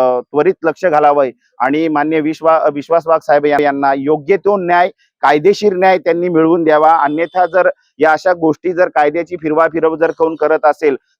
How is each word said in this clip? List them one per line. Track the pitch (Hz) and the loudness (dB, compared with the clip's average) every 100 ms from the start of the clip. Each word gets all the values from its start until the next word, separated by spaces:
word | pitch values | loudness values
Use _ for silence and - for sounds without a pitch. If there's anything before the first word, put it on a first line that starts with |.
| 127 127 | 2 0
त्वरित | 123 143 156 190 | -4 -2 0 0
लक्ष | 165 151 | -4 -2
घालावं | 185 151 147 143 135 - _ - | 0 2 2 2 0 -4 _ -6
आणि | 127 147 160 | -2 -2 -2
माननीय | 151 151 160 | -2 -2 -2
विश्वा-, | 151 156 160 160 143 | -4 -2 0 2 0
विश्वास | 143 139 165 160 | -4 -2 -2 0
वाघ | 160 | -2
साहेब | - 147 147 | 0 0 2
या-, | 147 | 0
यांना | 147 139 139 139 | 0 0 -2 -2
योग्य | 139 147 139 196 | -2 -4 0 -2
तो | 190 208 | 0 -2
न्याय, | 175 175 185 - _ - | 0 0 0 -4 _ -4
कायदेशीर | 135 151 170 202 208 | 0 2 2 2 0
न्याय | 180 185 185 | 2 2 2
त्यांनी | 156 170 180 | 0 -2 0
मिळवून | 165 160 175 | 0 2 2
द्यावा. | 156 151 156 160 | 2 2 4 2
अन्यथा | 143 151 175 180 175 | 0 -2 -4 -2 -2
जर | 180 180 - _ - | 0 -2 -4 _ -2
या | 156 | 0
अशा | 156 190 | 0 -2
गोष्टी | 175 160 - 170 | 0 -2 -2 -4
जर | 170 180 | -2 0
कायद्याची | 156 151 165 165 175 | 2 0 -2 -6 -8
फिरवाफिरव | 156 151 165 156 160 160 | -4 0 0 0 -2 -2
जर | 160 | -4
कोण | 151 160 | -2 -4
करत | 160 151 156 | -2 -2 0
असेल | 151 151 151 131 _ _ | 0 0 -2 -2 _ _